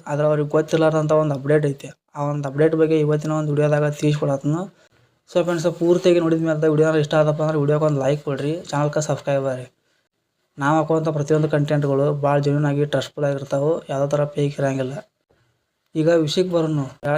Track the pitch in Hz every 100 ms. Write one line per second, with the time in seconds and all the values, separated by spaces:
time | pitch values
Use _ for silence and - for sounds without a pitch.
0 | - 147 151 151 147 156 156 160 160 156
1 | 156 156 156 139 139 151 147 135 - -
2 | _ 147 143 147 139 135 160 160 160 160
3 | 151 151 156 156 151 147 147 147 147 147
4 | 151 147 147 135 143 160 190 _ _ _
5 | _ _ _ 180 170 170 170 170 170 175
6 | 180 175 165 165 160 151 160 151 160 156
7 | 147 160 151 151 156 156 143 151 156 139
8 | 131 147 151 135 143 170 - 143 147 156
9 | 147 131 - 139 135 127 123 _ _ _
10 | _ _ _ _ _ - 143 160 151 160
11 | 156 151 143 156 151 151 147 147 143 135
12 | 147 147 143 143 143 147 147 143 147 135
13 | - - 143 139 139 139 147 170 - 135
14 | 143 147 143 - 143 143 135 135 127 143
15 | - _ _ _ _ _ _ _ _ 160
16 | 156 170 151 185 180 170 156 151 131 -
17 | 143